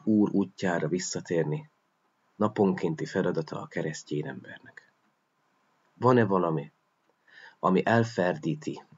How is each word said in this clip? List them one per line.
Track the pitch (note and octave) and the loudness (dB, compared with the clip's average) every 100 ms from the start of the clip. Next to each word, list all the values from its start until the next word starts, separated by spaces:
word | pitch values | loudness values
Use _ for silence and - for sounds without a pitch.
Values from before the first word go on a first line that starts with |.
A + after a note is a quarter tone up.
Úr | - G#2+ G2+ | 2 4 4
útjára | G2 F#2+ - F#2+ E2+ D#2+ | 2 -2 -2 -2 -2 0
visszatérni | F2+ - F2+ - E2+ D2+ D2+ D2+ _ _ _ _ _ _ - | -2 -4 -8 -4 -2 0 -4 -8 _ _ _ _ _ _ -4
naponkénti | G#2 A2 G2 F#2 F2 D#2+ | -2 2 2 2 -2 -4
feladata | D#2 G2 F#2 E2+ D#2 D2+ | -4 -2 -2 -2 -6 -8
a | D2+ | -10
keresztény | E2+ D#2+ D#2 - D2+ C#2 | -8 -6 -8 -8 -8 -6
embernek. | B1+ - - - - _ _ _ _ _ _ _ _ _ _ _ | -10 -16 -20 -20 -20 _ _ _ _ _ _ _ _ _ _ _
Van-e | - A#2+ B2 | 0 4 6
valami, | G#2 F#2+ E2+ D#2+ D2 _ _ _ _ _ _ - - _ | 4 2 2 -2 -6 _ _ _ _ _ _ -20 -20 _
ami | F2 F#2 - | 2 2 4
elferdíti | A#2 A2+ - F2+ D#2+ D#2+ D#2 - D2 - | 4 2 0 0 0 -4 -4 -6 -10 -12